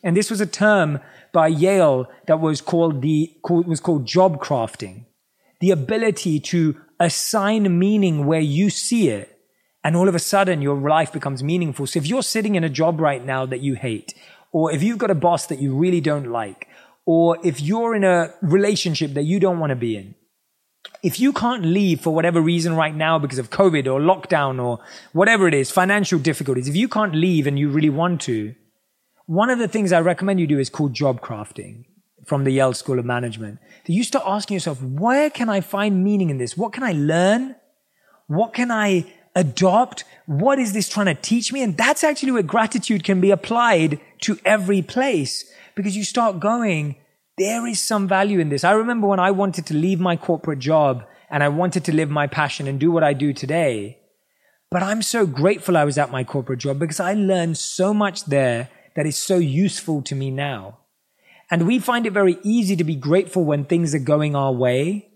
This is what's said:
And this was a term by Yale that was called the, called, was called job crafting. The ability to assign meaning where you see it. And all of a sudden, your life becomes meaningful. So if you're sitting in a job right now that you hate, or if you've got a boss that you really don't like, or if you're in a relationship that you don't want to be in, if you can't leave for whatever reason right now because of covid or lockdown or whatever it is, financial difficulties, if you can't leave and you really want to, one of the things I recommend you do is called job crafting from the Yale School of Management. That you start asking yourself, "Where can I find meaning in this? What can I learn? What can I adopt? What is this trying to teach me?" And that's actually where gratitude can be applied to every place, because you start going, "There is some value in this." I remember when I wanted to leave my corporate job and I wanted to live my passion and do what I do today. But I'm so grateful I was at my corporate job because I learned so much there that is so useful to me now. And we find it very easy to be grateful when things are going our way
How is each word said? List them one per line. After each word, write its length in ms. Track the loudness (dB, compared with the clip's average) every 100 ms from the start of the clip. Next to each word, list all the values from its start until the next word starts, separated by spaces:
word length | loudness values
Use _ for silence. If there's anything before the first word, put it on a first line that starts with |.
And 120 | 2 0
this 140 | 0
was 100 | -2
a 60 | -4
term 540 | 2 4 4 2 -2 -8 -20 _
by 160 | 2 4
Yale 600 | 4 4 6 4 4 -2 -10 0
that 140 | 2
was 200 | 2 -2
called 420 | 0 2 2 0
the, 300 | 0 0 0 _
called, 240 | 0 0 2
was 140 | -2
called 260 | 0 -2 0
job 340 | 2 2 2
crafting. 680 | -4 -2 -4 -8 -14 -14 -20 _ _ _ _ _
The 120 | 2
ability 680 | 2 0 0 0 0 -2 -2
to 360 | 0 0 0 -2 _ _
assign 760 | 0 0 -2 0 2 2 2 2
meaning 480 | 4 4 2 2
where 160 | 2 2
you 300 | 2 2 0
see 380 | 0 -2 0 0
it. 280 | -2 -10 _ _ _ _ _
And 140 | 0 2
all 120 | 4
of 60 |
a 60 | 2
sudden, 420 | 0 2 2 0
your 140 | 0 0
life 360 | 2 2 2
becomes 300 | -4 -8 -6
meaningful. 460 | -2 -2 -2 -4 -4
So 100 | -4
if 80 | -2
you're 160 | -4
sitting 320 | -2 -2 0
in 80 | 0
a 60 | 0
job 320 | 0 0 2
right 240 | 0 0
now 200 | -4 -4 -4
that 140 | -4
you 140 | -4
hate, 400 | -4 -4 -6 -10 -20 -20 -20 _
or 200 | -2 0
if 80 | 0
you've 180 | 0 0
got 120 | -2
a 60 | 2
boss 300 | 2 0 -2
that 120 | -4
you 160 | -2
really 260 | 0 2 2
don't 300 | 0 -2 -4
like, 380 | -6 -6 -12 -20 -20 -20 _
or 320 | 0 4 4 2
if 180 | -2 -2
you're 360 | -2 0 0 2
in 80 |
a 280 | 4 4 0 -2
relationship 720 | 2 4 4 0 -2 -2 -2
that 100 | -2
you 160 | -2 2
don't 180 | 2 0
want 120 | -2
to 60 | -2
be 200 | -4 -6
in, 180 | -10 -20 _ _ _ _ _ _ -20 -6
if 160 | -6 0
you 140 | 0
can't 320 | 0 -2 0
leave 360 | 0 2 2 0
for 140 | 0
whatever 260 | 0 2 2
reason 360 | 2 0 0 0
right 180 | 0
now 240 | 0 0 0
because 200 | 0 -6
of 120 | -6
covid 360 | 2 4 4 0
or 80 | 2
lockdown 600 | 2 2 0 0 0 -2
or 160 | -4 -6 -12 -20 -6
whatever 360 | 2 4 4 4
it 60 |
is, 160 | 4 2
financial 480 | 2 2 2 0 0
difficulties, 500 | 0 -2 -2 -2 -2
if 80 | 0
you 100 | 0
can't 260 | 0 0
leave 340 | 2 2 2 2
and 100 | 0
you 100 | 0
really 220 | 2 0
want 300 | 2 0 -2
to, 340 | -4 -4 -6 -12 _ _ _ _ _ _ -4
one 240 | 0 0
of 80 | 0
the 80 | -2
things 260 | -2 2
I 80 | 2
recommend 380 | 2 0 -2 0
you 80 | 0
do 140 | 0
is 100 | -2
called 240 | -2 -4
job 260 | 0 -2 -2
crafting 640 | -8 -12 -12 -14 -16 -20 -20 _ _ _ -4
from 180 | -2
the 80 | 0
Yale 200 | 2 2
School 280 | 0 -4 -4
of 40 |
Management. 540 | -2 -4 -4 -10 -14 -16 _ -16
That 80 | -4
you 120 | -2
start 200 | 0 -2 -2
asking 280 | -4 -4
yourself, 260 | -4 -4 -6
"Where 480 | -6 -2 2 2 0
can 200 | -2 -2
I 120 | -2
find 440 | -2 -2 0 2
meaning 260 | 2 2 0
in 80 | -2
this? 180 | -6 -4
What 160 | -6
can 120 | -4
I 80 | -2
learn? 640 | 0 2 4 4 2 -2 -10 _ _ _ _ _ _ -6
What 260 | -2 -2
can 160 | -2 -2
I 420 | 0 2 0 -2 -16 _
adopt? 680 | 0 0 2 4 4 2 -4 -18 -20 -4
What 340 | 0 2 2
is 120 | 0
this 160 | -2 -2
trying 180 | 0 0
to 80 |
teach 380 | 0 0 -2 0
me?" 100 | -2
And 140 | -2 0
that's 280 | 0 2
actually 260 | 0 0 0
where 140 | 0
gratitude 580 | 0 0 0 -2 -2 -2
can 180 | 0 2
be 120 | 4
applied 680 | 2 0 0 2 4 2 -2 -10 _
to 180 | -4 -2
every 380 | 2 2 2 0
place, 640 | 0 -2 0 -2 -4 -8 -14 -20 -12
because 220 | -6 -4 -4
you 80 |
start 340 | -4 0 0 0
going, 560 | -2 0 0 -2 -4 -8 _ _ _ -4
"There 280 | -4 -2 -4
is 140 | -6
some 260 | -2 -2 2
value 320 | 2 2 0
in 120 | 0
this." 120 | 0
I 100 | 2
remember 360 | 2 0 0 0
when 100 | 2
I 140 | 2
wanted 340 | 2 0 -2 -4
to 80 |
leave 240 | -2 0 0
my 180 | 0 -2
corporate 440 | -2 -4 -4 -6
job 420 | 2 2 2 0 -8 -20 _
and 140 | 0
I 60 | 0
wanted 340 | 0 -2 -2 -2
to 60 |
live 180 | 0 0
my 180 | -2 -2
passion 400 | -2 -4 -4 -6
and 100 | -2
do 140 | 0
what 100 | 2
I 120 | 2
do 180 | 2 -2
today. 680 | -4 -4 -2 0 -2 -8 -14 _ _ _ _ _ _ _
But 140 | -4
I'm 180 | -2 -4
so 240 | -2 0 0
grateful 500 | 2 0 2 0 2
I 80 |
was 140 | 2 0
at 140 | -2
my 100 | -4
corporate 380 | -6 -6 -6 -6
job 180 | -4 -4
because 220 | -4 -4
I 140 | -2
learned 440 | 0 0 0 -2 -4
so 340 | -6 -2 0
much 340 | 2 -2 -4 -2
there 420 | 0 2 -2 -8 _ _
that 120 | -4 -4
is 100 | -4
so 220 | 0 2
useful 640 | 2 2 0 -2 -6 -6
to 120 | -4
me 160 | -6 -6
now. 480 | -6 -6 -8 -12 -20 _ _ _ _ _ _ _
And 160 | 0 2
we 120 | 0
find 280 | 0 -2 0
it 60 |
very 260 | 2 2 2
easy 340 | 0 0 0 0
to 80 |
be 100 | -2
grateful 500 | -2 2 0 2 -2
when 200 | 0 0
things 300 | 0 0 0
are 40 | -2
going 360 | 0 0 0
our 180 | 0 -2
way 580 | 0 0 0 -2 -4 -10